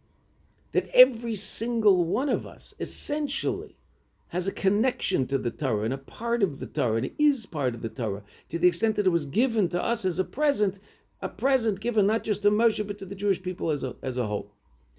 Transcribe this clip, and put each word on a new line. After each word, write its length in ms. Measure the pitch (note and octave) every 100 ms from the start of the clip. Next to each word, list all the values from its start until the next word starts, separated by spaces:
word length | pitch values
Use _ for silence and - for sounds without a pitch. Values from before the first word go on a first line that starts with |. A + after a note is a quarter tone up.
| _ _ _ _ _ _ _
that 160 | F3+ F#3
every 420 | B3 C4 A3 A#3 G3+
single 680 | - - A#3+ A#3 G#3+ F#3 E3
one 240 | G#3+ D4
of 160 | F3 F#2+
us 300 | - - -
essentially 960 | E3+ - - D4+ D4 - C#3+ F#2+ D2+ - _ _ _ _ _
has 200 | F3 F#3
a 40 |
connection 720 | - F#3+ G#3 B3 - - E3 B2+
to 120 | C3+
the 120 | A#2
Torah 340 | - C#3 G#2 A2+
and 80 |
a 40 | C3
part 460 | - - A#3 A#3
of 160 | F3+ C#3
the 80 | A#2
Torah 300 | D3+ B2 A2+
and 140 | A#2+ -
is 300 | D4 B3+ -
part 260 | D#3+ B2+
of 80 | A#2
the 80 | A2+
Torah 320 | - A2 G2 - - -
to 100 | D#3+
the 80 | F3
extent 280 | - A3 G#3+
that 100 | F#3
it 40 |
was 140 | E3 C#3
given 440 | F3 B3+ A3 F#3
to 140 | F3
us 220 | G#3+ A3 F#3
as 140 | E3
a 40 |
present, 540 | E3+ - D4+ G#3+ G3+ - - _ _ -
a 100 | F#3
present 500 | - C4 C4 A3 F#3+
given 260 | A#3 G#3+ G3
not 180 | A3
just 200 | A3 G3
to 80 | G3+
Moshe 340 | G#3 A3+ G#3+ G3+
but 140 | -
to 60 | F3+
the 100 | G3
Jewish 260 | G3+ F3+
people 300 | F3+ F3+ E3
as 120 | D3
a, 120 | C3 -
as 140 | B2+ B2
a 100 | G#2
whole. 260 | G#2 - _ _ _ _